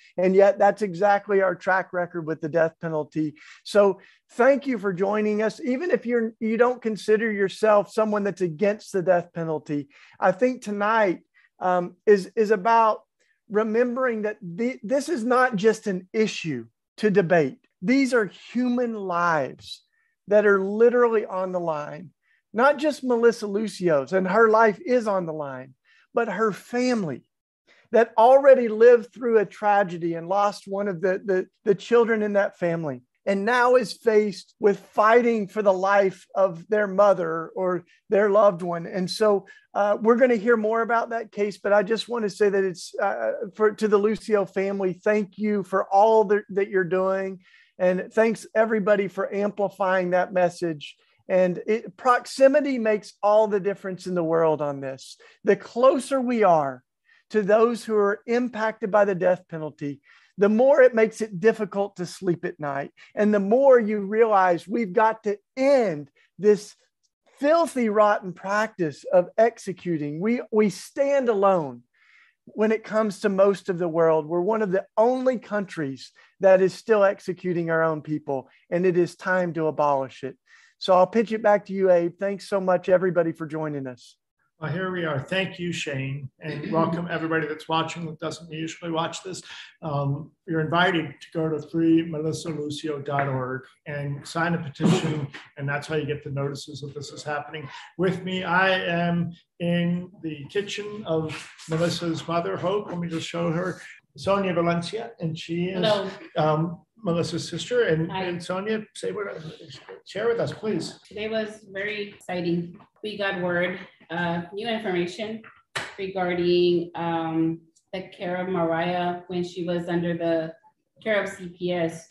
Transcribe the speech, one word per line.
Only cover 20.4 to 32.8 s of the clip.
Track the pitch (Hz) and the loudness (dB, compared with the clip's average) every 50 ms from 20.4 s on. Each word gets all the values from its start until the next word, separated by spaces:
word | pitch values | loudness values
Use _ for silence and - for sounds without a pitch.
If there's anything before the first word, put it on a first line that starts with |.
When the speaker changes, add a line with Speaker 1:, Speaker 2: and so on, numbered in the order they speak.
| 208 208 | 6 6
Speaker 1:
are | 202 196 | 4 2
literally | 190 190 208 214 226 240 233 247 240 233 226 214 214 - | 2 -2 2 4 4 4 6 4 4 4 2 0 -2 -2
on | 190 185 185 185 | -4 -6 -4 -4
the | 180 180 | -4 -4
line. | 175 165 156 147 147 147 147 151 185 151 - _ _ _ _ _ _ _ - | -4 -4 -4 -4 -6 -8 -12 -14 -16 -18 -20 _ _ _ _ _ _ _ -2
Not | 202 240 277 294 262 | 2 4 4 4 2
just | 277 311 277 - - | 0 -2 -2 -2 -2
Melissa | 254 247 233 233 233 220 - - | -2 0 2 4 4 2 2 -2
Lucio's, | 208 196 202 226 208 - - 185 175 160 143 135 131 180 | -6 -4 -4 -4 -6 -6 -4 0 2 2 2 0 0 -2
and | 190 190 185 | -2 0 0
her | 185 220 233 220 | 4 4 4 6
life | 214 220 226 226 202 - - | 6 6 4 4 2 0 -2
is | - 247 247 220 | 0 0 0 0
on | 220 202 190 180 165 | 0 -2 -2 -4 -4
the | 156 | -6
line, | 156 147 139 135 127 131 135 135 _ _ _ _ _ _ _ | -8 -8 -10 -10 -12 -14 -16 -20 _ _ _ _ _ _ _
but | - 240 233 226 | -4 -4 -2 -2
her | 190 175 226 220 | -2 -2 -2 -2
family | 185 - - - - 240 247 254 247 226 190 156 131 - - _ _ _ _ _ _ _ _ _ _ _ _ _ | -2 -4 -8 -8 -6 -2 -2 0 0 -2 -2 -4 -8 -10 -12 _ _ _ _ _ _ _ _ _ _ _ _ _
that | - 214 233 233 - - | 4 4 4 4 4 6
already | 220 240 262 269 277 277 269 247 240 226 | 6 8 8 8 10 10 8 8 8 4
lived | 214 214 226 240 247 240 208 - _ | 4 6 8 8 8 8 6 0 _
through | 202 262 240 226 226 | -6 -2 2 2 2
a | 202 | 2
tragedy | - - - 214 208 208 202 202 180 175 170 165 175 165 | 2 -2 -2 0 2 4 4 2 0 -2 -6 -6 -4 -4
and | 165 165 170 | -6 -4 -2
lost | 190 202 202 208 202 - - 202 | 0 0 0 0 -2 -4 -8 -8
one | 196 196 202 208 | -6 -4 -4 -4
of | 190 160 | -4 -2
the, | 165 190 185 208 - | -2 -2 -2 -2 -2
the, | 208 190 185 185 - _ _ - | -2 -2 -2 -2 -4 _ _ -2
the | 220 202 | 0 0
children | 170 - - 233 240 233 214 226 214 208 | 0 0 2 4 4 4 4 2 0 0
in | 208 202 | 0 0
that | 196 196 - - _ | 0 0 0 -2 _
family, | 185 175 165 165 | -4 -2 -2 -2